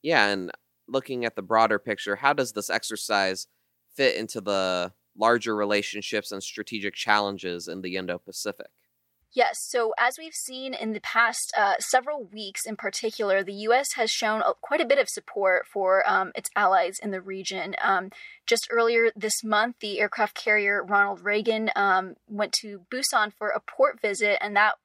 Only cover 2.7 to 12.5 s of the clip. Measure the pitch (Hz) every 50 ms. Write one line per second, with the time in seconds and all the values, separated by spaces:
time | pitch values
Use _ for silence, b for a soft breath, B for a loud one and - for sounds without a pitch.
2.7 | - 113 - - 110 104 - - 107 101 98 95 95 92 - _ _ _ _ _
3.7 | _ _ _ _ _ - 139 127 - 76 110 104 - 117 95 101 101 95 95 92
4.7 | 92 90 87 92 _ _ _ _ _ - 107 113 120 120 107 117 110 107 104 104
5.7 | 104 104 101 - - 104 101 - - 107 101 - 104 98 95 - - - 104 -
6.7 | 120 107 98 101 - - - 113 104 104 101 101 98 92 92 92 87 87 85 87
7.7 | 82 95 90 92 90 95 92 87 87 87 _ - 95 - - 104 98 _ - -
8.7 | _ _ _ _ _ _ _ _ _ _ _ _ _ 254 254 - - - - -
9.7 | - 247 233 220 220 - 233 247 262 - 320 320 320 - - - 262 262 262 262
10.7 | 247 - - 220 214 214 - - - 226 233 226 - - - - - - 208 202
11.7 | 190 - - - - 254 247 277 302 285 233 175 202 214 214 196